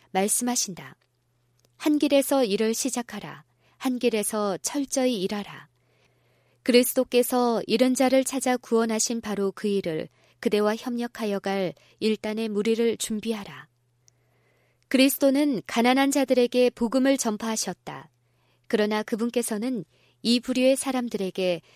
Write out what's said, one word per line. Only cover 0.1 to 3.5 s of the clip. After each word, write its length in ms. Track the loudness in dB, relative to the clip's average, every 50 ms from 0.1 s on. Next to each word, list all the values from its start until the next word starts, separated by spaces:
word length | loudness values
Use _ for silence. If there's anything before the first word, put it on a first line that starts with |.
말씀하신다. 840 | -2 -2 0 0 -2 -2 -2 -2 -2 -2 -4 -6 -8 -12 -16 -18 -20 -20 _ _ _ _ _ _ _ _ _ _ _ _ _ _ _
"한 220 | -4 0 0 2 2
길에서 460 | 4 4 4 4 4 2 2 2 2
일을 300 | 2 2 2 0 0 0
시작하라. 680 | -2 -4 -4 -4 -6 -6 -8 -10 -12 -12 -14 -16 -18 -20 _